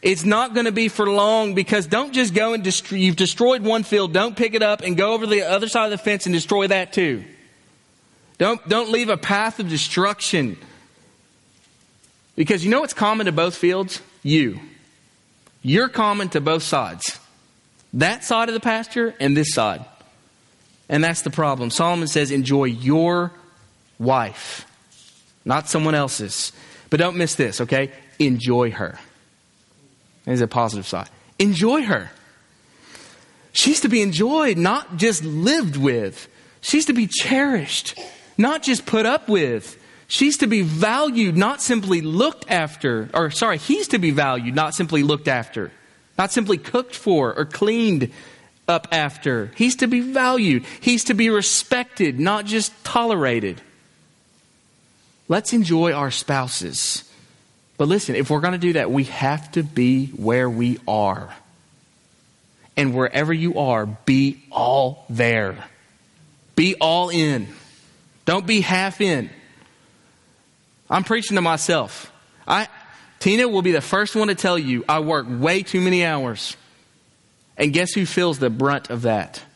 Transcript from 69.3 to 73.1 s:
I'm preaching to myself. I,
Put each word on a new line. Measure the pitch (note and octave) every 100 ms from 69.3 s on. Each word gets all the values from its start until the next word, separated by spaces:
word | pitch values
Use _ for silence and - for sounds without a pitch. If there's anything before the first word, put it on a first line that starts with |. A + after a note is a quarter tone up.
| - - - - _ _ _ _ _ _ _ _ _ _ _ _
I'm | E3
preaching | F#3+ A3+ A3 G3+
to |
myself. | E3+ C#3 - E3 G#2+ - - - _ _ -
I, | F3+ G#3+ - - - -